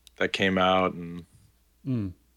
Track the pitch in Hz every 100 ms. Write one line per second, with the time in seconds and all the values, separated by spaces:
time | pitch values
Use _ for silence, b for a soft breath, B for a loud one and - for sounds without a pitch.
0 | _ - 95 - 98 92 92 92 92 85
1 | 85 87 85 _ _ _ _ _ 139 123
2 | 98 90 _